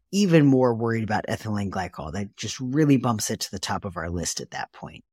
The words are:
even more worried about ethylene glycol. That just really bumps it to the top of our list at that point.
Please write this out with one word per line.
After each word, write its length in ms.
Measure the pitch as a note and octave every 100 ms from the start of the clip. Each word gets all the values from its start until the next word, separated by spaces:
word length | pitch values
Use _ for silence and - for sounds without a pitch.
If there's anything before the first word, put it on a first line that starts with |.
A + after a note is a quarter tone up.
| _
even 340 | G3 G3+ E3 C#3+
more 300 | C3 B2+ A2+
worried 280 | A#2 A2+
about 220 | G#2 G#2+ -
ethylene 440 | A2+ A2+ G#2 G2+
glycol. 420 | F#2+ F2 - D2+
That 240 | F2+ G2+ -
just 220 | G#2+ -
really 380 | B2+ C#3 D3+ C3
bumps 340 | A#2 A2 -
it 80 | A2
to 100 | -
the 80 | G2
top 240 | - G2
of 140 | G2+ E2+
our 120 | E2
list 300 | F2 E2 -
at 120 | -
that 200 | - -
point. 320 | - - - _